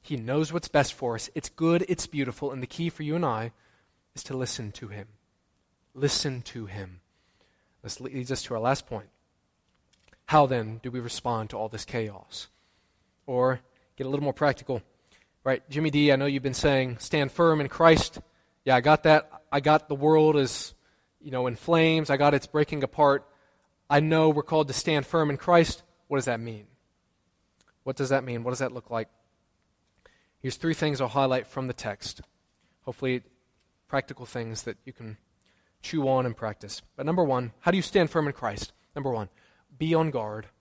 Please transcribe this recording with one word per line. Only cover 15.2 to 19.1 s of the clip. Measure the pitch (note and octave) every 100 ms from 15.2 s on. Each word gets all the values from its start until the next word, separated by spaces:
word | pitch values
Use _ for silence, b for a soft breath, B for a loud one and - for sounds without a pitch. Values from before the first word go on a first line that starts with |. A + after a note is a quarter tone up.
| b b
right? | C3 C3 _
Jimmy | C#3+ D#3
D, | D3 D3
I | C3+
know | C#3
you've | C#3
been | C3+
saying, | B2+ D3+ C3+ C3 A#2+
"Stand | - D#3 C#3+
firm | - E3+ D#3
in | C#3
Christ." | - E3 D#3+ - - - _ _ _
Yeah, | -
I | B2+
got | B2+ D#3
that. | D#3+